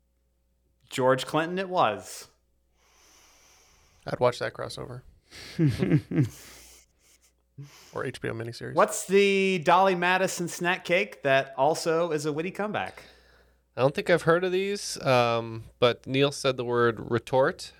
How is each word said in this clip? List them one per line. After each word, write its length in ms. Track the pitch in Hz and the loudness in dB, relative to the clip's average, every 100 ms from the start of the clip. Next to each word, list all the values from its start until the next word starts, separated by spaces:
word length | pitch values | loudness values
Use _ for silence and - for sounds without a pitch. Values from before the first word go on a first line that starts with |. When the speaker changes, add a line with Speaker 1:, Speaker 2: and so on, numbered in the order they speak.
| _ _ _ _ _ _ _ _ _ | _ _ _ _ _ _ _ _ _
Speaker 1:
George 360 | - 127 131 - | 0 2 2 0
Clinton 340 | 156 165 185 | -4 -2 -4
it 80 | 190 | -4
was. 600 | 180 120 98 - - - _ _ _ _ _ _ _ _ _ _ _ _ _ _ _ _ _ - | 0 0 0 -8 -16 -18 _ _ _ _ _ _ _ _ _ _ _ _ _ _ _ _ _ -10
Speaker 2:
I'd 120 | 139 | 0
watch 180 | 123 - | 0 0
that 140 | 120 | -6
crossover. 480 | - 120 131 127 127 - _ _ - - - | -8 -12 -12 -14 -14 -18 _ _ -20 -10 0
Speaker 3:
<laughs> 680 | 151 - 185 160 - 170 120 - - - - - _ _ _ _ _ _ _ - 143 - - | 2 2 2 0 0 0 -2 -4 -20 -20 -20 -20 _ _ _ _ _ _ _ -20 -20 -20 -14
Speaker 2:
Or 120 | 110 135 | -10 -8
H 160 | - | -8
B 80 | 127 | -8
O 40 | |
miniseries. 420 | 113 117 117 123 143 | -8 -10 -10 -6 0
Speaker 1:
What's 320 | 208 - - | 0 0 2
the 520 | 196 202 196 190 185 | 4 4 4 2 0
Dolly 320 | 147 175 190 180 | 4 6 6 2
Madison 520 | 175 185 185 - 170 | 2 2 0 -2 -6
snack 380 | - 175 180 - | -4 -2 -2 0
cake 380 | 175 202 - | 0 0 -2
that 300 | 139 135 135 - | 2 2 2 0
also 540 | 143 160 170 165 175 | 2 2 0 0 0
is 140 | 151 151 | -2 -4
a 80 | |
witty 180 | 147 180 | -4 -6
comeback? 500 | 185 208 135 92 - - - _ _ _ _ _ - | -6 -6 -4 -6 -10 -20 -20 _ _ _ _ _ 0
Speaker 4:
I 60 | |
don't 140 | 131 - | 0 0
think 140 | - | 0
I've 140 | 170 | 2
heard 200 | 160 170 | 4 2
of 80 | 185 | 2
these, 500 | 185 196 202 - - | -2 -2 -4 -8 -6
um, 600 | 139 123 120 117 113 113 - - | 2 4 4 0 -4 -10 -12 2
but 260 | 120 117 117 | 2 2 -2
Neil 260 | 135 139 | 0 0
said 260 | - 135 127 | 0 -2 -2
the 80 | 120 | -2
word 440 | 120 120 110 - | 2 2 0 -2
retort, 600 | 117 - 127 143 185 - - | -4 0 2 2 0 -12 -14